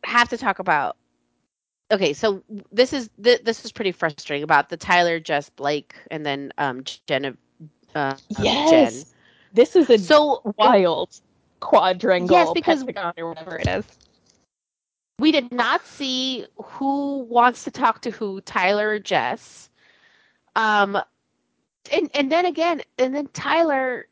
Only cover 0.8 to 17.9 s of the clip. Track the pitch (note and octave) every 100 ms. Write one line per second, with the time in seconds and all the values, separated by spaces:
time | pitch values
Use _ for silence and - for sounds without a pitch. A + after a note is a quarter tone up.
0.8 | A#2+ - _ _ _ _ _ _ _ _
1.8 | _ G#3 F3 D3 A3+ G3 _ G#3+ - G3+
2.8 | B3+ C#4+ A3+ _ G#3+ A#3+ A3+ A3+ A3+ -
3.8 | G3+ F3 E3 D3 - C#3+ D3+ D3+ C#3+ E3
4.8 | - F3 F3 E3 D#3 D3 D3 _ C#3+ D3+
5.8 | - - - D#3 D3 C#3 C#3 - C#3+ B2+
6.8 | C3 - - C#3 C#3 A#2+ _ _ D#3 _
7.8 | _ D3+ C#3 C3+ _ G#3 - C#4 D4+ E4
8.8 | B3+ B2+ D#3 _ _ _ _ A3 C4 F#4+
9.8 | C#4 A3+ F3 D4+ D4+ C4 A3 G3+ G#3+ A3
10.8 | F3+ D#3+ F3+ - _ _ _ _ - D4
11.8 | F#3 F3+ - F3+ F3 F4+ D#4+ F4 F4 D#4
12.8 | B3+ F#3 E3+ E3+ E3 D#3+ E3 E3 F2+ F#2
13.8 | - _ _ _ _ _ _ _ _ _
14.8 | _ _ _ - C#4+ D4 A#3+ B3 A#3 E4
15.8 | - - C4+ B3+ C4 B3+ - - - -
16.8 | C4+ C#4 C#4 C#4 A#3+ A#3+ A#3+ A#3+ - -
17.8 | A#3+